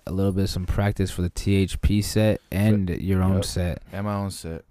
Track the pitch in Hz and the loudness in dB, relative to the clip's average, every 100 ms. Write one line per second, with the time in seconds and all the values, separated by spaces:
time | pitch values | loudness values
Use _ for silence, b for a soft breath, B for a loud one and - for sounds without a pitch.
0 | - 92 98 95 98 - 90 - 101 98 | -4 0 0 2 0 -2 -2 0 0 0
1 | 92 - 90 - - 98 92 - - 104 | -2 -2 -4 -2 0 2 2 0 2 2
2 | 98 107 107 104 - 92 107 104 92 85 | 0 2 2 0 -2 0 4 4 2 -2
3 | 92 95 92 95 101 - 87 80 - 95 | 0 2 4 2 0 -2 -2 -4 -10 -8
4 | 104 101 98 87 82 82 - | -4 -4 -6 -8 -10 -10 -12